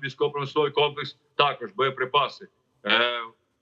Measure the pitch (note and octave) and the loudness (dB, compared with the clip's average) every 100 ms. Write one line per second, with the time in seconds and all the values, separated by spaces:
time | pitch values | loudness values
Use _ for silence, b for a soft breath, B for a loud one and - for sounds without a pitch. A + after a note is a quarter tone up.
0 | C#3 - D3 C#3+ C#3 D3+ D3 D3 D3 D3 | -8 -2 -2 0 -2 0 0 2 0 -2
1 | C#3 - _ - C#3+ C3+ A2 - C3+ C3 | -10 -14 _ 2 2 0 -6 0 0 0
2 | B2+ C#3+ B2+ - F#2+ _ _ _ G#2 A2+ | 0 2 0 -4 -20 _ _ _ 0 2
3 | A#2+ A#2+ A2+ - _ _ | 2 -2 -8 -16 _ _